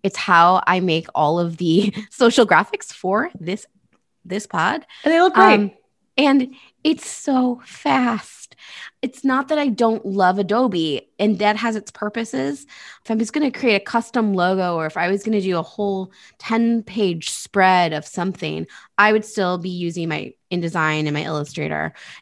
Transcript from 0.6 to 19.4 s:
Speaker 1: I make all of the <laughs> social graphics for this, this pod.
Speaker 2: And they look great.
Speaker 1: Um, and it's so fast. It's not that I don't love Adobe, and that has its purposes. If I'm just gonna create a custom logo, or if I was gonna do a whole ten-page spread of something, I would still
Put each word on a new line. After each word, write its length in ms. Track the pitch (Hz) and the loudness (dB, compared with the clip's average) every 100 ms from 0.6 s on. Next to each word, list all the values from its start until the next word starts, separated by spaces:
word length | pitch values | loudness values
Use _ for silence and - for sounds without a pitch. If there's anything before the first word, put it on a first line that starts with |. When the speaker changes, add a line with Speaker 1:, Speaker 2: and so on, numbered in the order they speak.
| - | 2
Speaker 1:
I 140 | 185 | 0
make 260 | 185 160 160 | 0 -2 -2
all 240 | - 151 170 | -2 0 0
of 160 | 170 160 | -2 -4
the 380 | 175 170 202 214 | 0 2 0 -2
<laughs> 80 | 208 | -8
social 340 | - 240 - 214 | 2 4 4 4
graphics 460 | 170 202 202 - | 4 2 -4 -12
for 380 | - 185 208 330 196 | -10 -4 -2 -4 -8
this, 280 | 170 202 - _ _ _ _ _ | -8 -8 -10 _ _ _ _ _
this 220 | 175 196 - | -10 -10 -6
pod. 380 | 170 175 302 - - | -2 -2 -2 -8 -6
Speaker 2:
And 100 | 294 | 2
they 60 | 330 | 4
look 140 | 359 | 4
great. 200 | 226 220 | 6 6
Speaker 1:
Um, 160 | 214 202 - _ _ _ - | 6 2 -6 _ _ _ 0
and 360 | 285 277 254 - _ _ | 4 4 0 -8 _ _
it's 240 | 302 320 - | -2 -2 -6
so 540 | - - 262 254 247 | -10 -2 0 0 -2
fast. 920 | - - 294 269 247 220 - - - - - - - _ | -10 -8 -2 0 0 -2 -8 -20 -20 -20 -20 -20 -20 _
It's 240 | 254 - | -10 -4
not 240 | 269 262 269 | -2 0 0
that 100 | 302 | 0
I 100 | 285 | 0
don't 360 | 202 226 220 | 2 0 0
love 340 | 202 196 180 190 | -2 2 2 2
Adobe, 720 | 185 220 254 180 160 139 - - | 0 0 0 0 -2 -4 -8 -2
and 200 | 208 185 | 0 2
that 180 | 208 214 | 0 0
has 180 | 226 220 | -2 -4
its 140 | - | -8
purposes. 760 | - 208 226 226 262 277 277 - - - - | -10 -8 -6 -6 -4 -4 -6 -12 -20 -20 -14
If 60 | - | -4
I'm 80 | 220 | -2
just 140 | 226 | -2
gonna 180 | 302 285 | -2 -2
create 260 | - 254 196 | 0 0 0
a 40 | |
custom 500 | - 233 - 247 214 | 0 -4 -2 -2 0
logo, 420 | 190 180 190 180 170 | 2 0 0 -2 -2
or 80 | |
if 140 | 156 165 | -4 -2
I 100 | 175 | -2
was 140 | 196 | -2
gonna 180 | 220 214 | -2 -2
do 180 | 190 175 | 0 -2
a 40 | |
whole 500 | 160 - 202 190 185 _ - - | -4 -6 -4 -4 -8 _ -20 -14
ten-page 920 | - 226 233 233 214 196 196 165 - | -4 0 0 0 -4 -2 -2 -2 -8
spread 640 | - - 202 185 185 170 | -12 -4 4 4 4 2
of 100 | 156 | -2
something, 640 | - - 180 180 156 156 165 - - - | -8 -6 -6 -4 -6 -6 -10 -14 -6 2
I 140 | 208 | 4
would 120 | 214 | 2
still 320 | 214 - | -2 -4